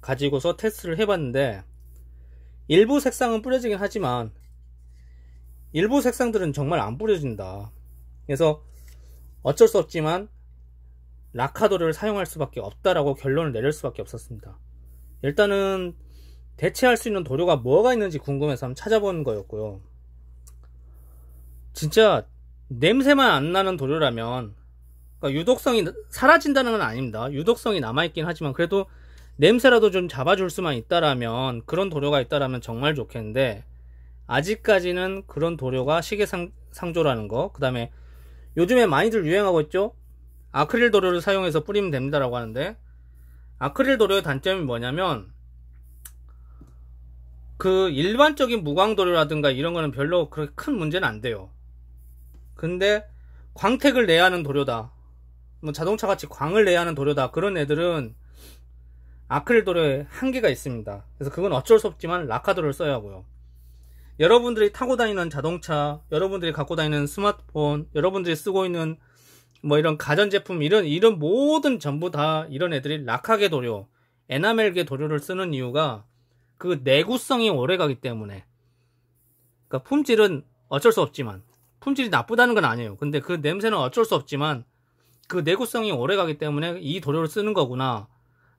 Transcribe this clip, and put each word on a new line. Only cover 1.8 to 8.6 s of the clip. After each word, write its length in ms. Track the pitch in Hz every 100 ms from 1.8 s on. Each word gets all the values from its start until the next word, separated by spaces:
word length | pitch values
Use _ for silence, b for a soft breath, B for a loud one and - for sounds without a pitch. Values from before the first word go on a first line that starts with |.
| - - - b b b b b -
일부 320 | 156 220 285
색상은 420 | 262 - 247 220
뿌려지긴 360 | 254 254 240 202
하지만 540 | 202 214 147 123 113 - - - - - - b b b b b - - -
일부 280 | 151 208 277
색상들은 520 | 254 - 240 214 175
정말 280 | 139 143 170
안 180 | 104 123
뿌려진다. 720 | 220 190 139 107 95 95 107 - - - - - -
그래서 360 | 139 160 151